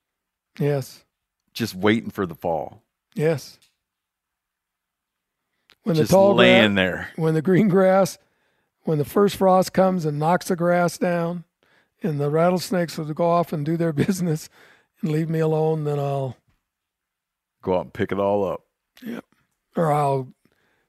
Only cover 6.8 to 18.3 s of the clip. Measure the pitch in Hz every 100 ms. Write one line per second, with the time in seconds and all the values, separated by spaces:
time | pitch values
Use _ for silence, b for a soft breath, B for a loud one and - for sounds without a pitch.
6.8 | 92 87 - - 160 160 147 180 208 185
7.8 | 185 190 180 - _ _ _ _ _ _
8.8 | - 156 143 214 202 - 190 185 180 -
9.8 | 190 185 156 147 156 175 - 180 175 175
10.8 | 175 - 180 175 170 175 - _ _ _
11.8 | _ _ 190 147 143 156 175 180 - 180
12.8 | 170 - 156 156 170 175 170 160 147 165
13.8 | 165 147 - 185 175 156 - b b b
14.8 | b _ 170 151 160 160 156 156 156 160
15.8 | 147 147 139 139 135 - _ _ _ _
16.8 | _ _ _ _ _ _ _ _ 98 92
17.8 | 67 - 98 95 98